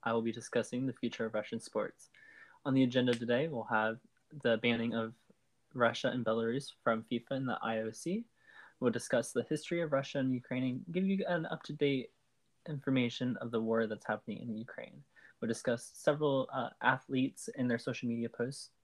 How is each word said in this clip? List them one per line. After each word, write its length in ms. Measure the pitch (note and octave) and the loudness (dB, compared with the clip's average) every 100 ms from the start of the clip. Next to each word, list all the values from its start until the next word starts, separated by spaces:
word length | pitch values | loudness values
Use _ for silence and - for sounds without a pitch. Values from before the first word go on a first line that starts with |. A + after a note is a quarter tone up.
I 120 | A#2 | 0
will 80 | A2+ | 0
be 100 | A2+ | 0
discussing 540 | A2+ - A#2+ A2 B2 C3 | -4 -2 -2 0 -2 -2
the 80 | |
future 320 | A#2 A#2+ - A2+ | -2 -6 -4 -2
of 80 | |
Russian 260 | - - A2+ | -2 -4 -8
sports. 480 | - - G#2 - - - - - - - | -4 -4 -4 -8 -20 -20 -20 -20 -20 -8
On 80 | - | 2
the 120 | C3+ | 4
agenda 280 | C3 B2+ B2 | 6 4 4
today, 340 | A#2+ A#2+ A#2+ D#3+ | 2 2 2 2
we'll 160 | C3 | -2
have 340 | G#2+ A2+ A2 A2+ _ _ _ D3+ | 0 2 2 -2 _ _ _ -2
the 140 | B2 A2+ | 2 4
banning 380 | A#2+ A#2 A#2 | 4 2 2
of 180 | A#2 A2+ - _ _ _ _ _ | 0 -4 -6 _ _ _ _ _
Russia 340 | C3 A#2 A#2 B2+ | 2 2 4 0
and 160 | B2+ | 0
Belarus 480 | A2+ A2+ A2+ B2+ C3+ - | 0 2 2 -2 -6 -4
from 220 | - A2+ A2 | 0 0 0
fifa 200 | A#2 - | -4 -2
and 140 | C3+ C3+ | -4 -2
the 120 | A2 | -2
I 200 | A2+ A2 | -2 -2
O 100 | A2 | -2
C. 320 | A2 E3 G3+ A#3 _ - - - _ | -6 -4 -4 -6 _ -20 -20 -20 _
We'll 120 | B2 | 0
discuss 400 | B2+ - B2+ D3 | 0 0 0 2
the 120 | - A#2 | -2 -2
history 360 | D3+ - E3+ | -4 -2 -2
of 100 | E3 | 2
Russia 280 | C#3 C#3 C#3+ | 0 0 -2
and 120 | C3 | 0
Ukraine 320 | B2+ - B2 | 0 -2 -2
and 200 | C3 B2+ - | 0 -2 -4
give 140 | F3 | -2
you 180 | F#3+ G3 F#3 | 2 0 0
an 160 | F3 | -2
up-to-date 680 | D#3+ D#3+ - D3+ C#3+ C3+ A#2+ _ _ _ _ _ - | -2 -6 -8 0 2 2 -2 _ _ _ _ _ -8
information 680 | D3 - C3+ A#2+ - B2+ A#2 | -6 2 2 2 0 -2 -2
of 80 | A#2+ | -2
the 100 | A2+ | -2
war 260 | A2+ A2+ A2 | 2 2 2
that's 200 | G#2+ - | -2 -2
happening 320 | G#2+ - G#2 | -4 -4 -8
in 180 | A#2+ G#2+ | -6 -6
Ukraine. 460 | A2+ - - C#3 - - - _ | -8 -12 -14 -16 -20 -20 -20 _
We'll 60 | A2+ | -4
discuss 420 | A2+ - A#2 - | -2 0 -2 -4
several, 560 | - - D3 D3+ C3+ C3 | -2 0 2 2 2 0
uh, 200 | C3 A#2 - | -4 -6 0
athletes 680 | B2 C3 - C3+ C3 - - - | 2 2 0 0 0 -2 -12 -2
and 120 | B2 | 0
their 80 | A#2 | 0
social 300 | - B2+ A#2+ | -2 -4 -4
media 220 | A#2 A#2 | -2 -4
posts 400 | - A#2+ C#3 - _ | -4 -6 -6 -16 _